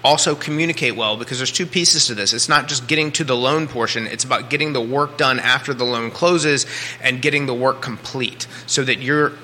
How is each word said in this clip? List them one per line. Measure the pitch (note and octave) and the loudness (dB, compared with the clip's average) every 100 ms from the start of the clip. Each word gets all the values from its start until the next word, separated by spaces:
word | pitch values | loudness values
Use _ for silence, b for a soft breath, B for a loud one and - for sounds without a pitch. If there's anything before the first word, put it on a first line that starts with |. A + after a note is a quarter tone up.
also | C3+ D3 E3+ D3 | 4 4 4 0
communicate | - D3+ E3 D#3+ C3 G#2+ | -2 -2 0 0 -2 0
well, | A2 G#2+ | -2 -2
because | A#2+ B2+ | -6 -4
there's | B2+ | -4
two | - F3+ | -2 -2
pieces | F#3 E3+ D#3 C#3+ | 2 4 4 0
to | |
this. | G#2+ G2 | 0 -2
It's | A#2 - | 0 2
not | D3 C3 | 2 2
just | C#3 A#2+ | -6 0
getting | D#3 D3+ | 0 2
to | - | -2
the | D3+ B2 | 0 2
loan | B2+ D#3 D3+ | 2 2 0
portion. | B2 A2+ A#2 A2 | -2 0 0 -4
It's | - | -6
about | B2+ A#2+ - | -2 -2 0
getting | C3+ D#3 | -2 0
the | C3+ | -2
work | A#2 C3+ C#3+ - | 0 -2 -2 2
done | C#3 B2+ | 2 4
after | A#2+ B2+ C#3+ | 2 2 0
the | B2+ | -2
loan | B2 A#2 A#2 | 0 -2 -4
closes | - F3 F3 D3+ C#3 - B B B | 0 2 4 4 0 -2 B B B
and | B2+ B2+ | 0 2
getting | D3 C#3+ C#3 | 0 0 0
the | |
work | A#2+ C3 B2+ | 0 0 0
complete | - G#2+ - C3+ B2 - - B B | -6 -10 -8 -6 -6 -6 -14 B B
so | - | -2
that | B2+ A2+ | 0 0
you're, | B2+ D3+ D3 - | 0 2 0 -2